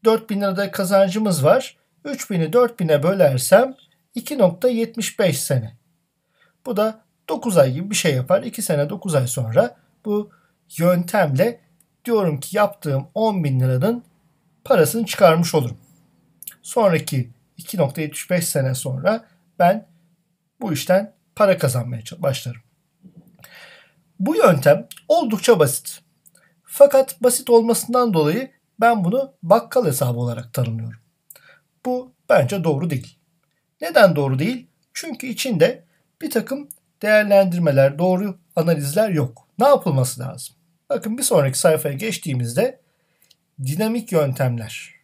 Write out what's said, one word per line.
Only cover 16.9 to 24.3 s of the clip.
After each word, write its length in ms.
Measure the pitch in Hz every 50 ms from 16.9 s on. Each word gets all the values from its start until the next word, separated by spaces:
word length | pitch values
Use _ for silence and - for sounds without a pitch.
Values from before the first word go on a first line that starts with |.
| 170 151 131 - - 135 123 120 - _ _ _ _
iki 200 | - - - -
nokta 240 | 190 156 127 135 -
yetmiş 300 | 156 151 - - - -
beş 180 | 180 180 170 -
sene 260 | - 156 135 131 131
sonra 540 | 127 - 135 131 131 143 185 214 226 - _ _ _ _ _ _ _
ben 280 | 180 175 190 220 - _ _ _ _ _ _ _ _ _ _ _ _ _ _ _
bu 120 | 247 208 156
işten 400 | 135 - - 180 190 208 208 _ _ _ _ _
para 220 | - 214 196 185 180
kazanmaya 440 | - 135 - 123 120 123 123 117 110
ça-, 200 | - - - -
başlarım. 380 | 139 131 - - 127 120 - _ _ _ _ _ _ _ _ _ - _ - _ _ _ _ _ - _ - - - - - _ _ _ _ _ _ _ _
Bu 160 | 190 240